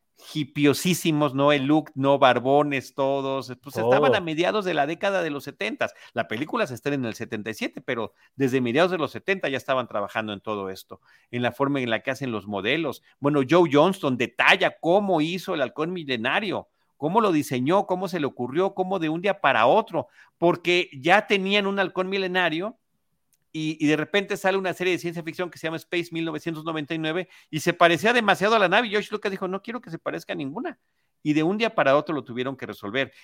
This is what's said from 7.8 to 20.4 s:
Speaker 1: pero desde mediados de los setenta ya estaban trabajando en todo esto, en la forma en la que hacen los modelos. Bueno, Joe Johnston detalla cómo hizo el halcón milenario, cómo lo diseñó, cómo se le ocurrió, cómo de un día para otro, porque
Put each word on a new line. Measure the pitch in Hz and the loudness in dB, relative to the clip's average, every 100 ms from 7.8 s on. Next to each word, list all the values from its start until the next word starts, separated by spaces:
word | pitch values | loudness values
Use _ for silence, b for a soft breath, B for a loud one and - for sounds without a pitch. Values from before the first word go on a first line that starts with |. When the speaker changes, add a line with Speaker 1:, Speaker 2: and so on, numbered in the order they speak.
Speaker 1:
pero | - 120 107 _ _ | -8 -6 -6 _ _
desde | - 135 131 | -2 0 2
mediados | 123 123 180 | 2 2 2
de | 180 | 0
los | 143 | -4
setenta | 110 - 196 160 | -6 -4 -4 -4
ya | 131 | -4
estaban | - 131 117 | -2 -4 -2
trabajando | 107 101 117 107 | -4 -4 -4 -6
en | 101 | -8
todo | - 104 95 | -6 -6 -6
esto, | 95 - 107 b b b | -10 -16 -20 b b b
en | 120 | -4
la | 123 | -2
forma | - 139 139 | 0 -2 0
en | 123 | -2
la | 110 | -2
que | - | -4
hacen | 127 135 | -6 -6
los | 110 98 | -6 -6
modelos. | 101 98 147 156 110 _ _ | -4 -2 -2 -4 -8 _ _
Bueno, | 139 147 131 | 0 2 4
Joe | 170 175 | 4 6
Johnston | 143 165 185 147 127 | 6 4 4 -2 0
detalla | 120 - 127 190 170 - | -2 2 6 6 4 0
cómo | 156 185 202 170 | 0 2 2 0
hizo | 151 180 175 | 0 -2 -4
el | 170 | -2
halcón | 127 - 160 | -2 -4 -6
milenario, | 185 147 123 120 165 208 123 - _ _ _ | -6 -4 -4 -2 -2 -2 -6 -8 _ _ _
cómo | 143 202 | -2 2
lo | 214 | 2
diseñó, | 156 139 127 127 190 - | 2 0 -2 2 2 0
cómo | 180 185 | -4 -4
se | 175 | -4
le | 139 | -4
ocurrió, | - 123 139 190 | -4 -6 -2 -2
cómo | 190 185 190 | -2 -4 -4
de | 160 | -2
un | 160 | -2
día | 196 190 | -2 0
para | 143 120 117 | 2 4 6
otro, | 190 220 165 - b b | 4 2 -4 -6 b b
porque | - | 0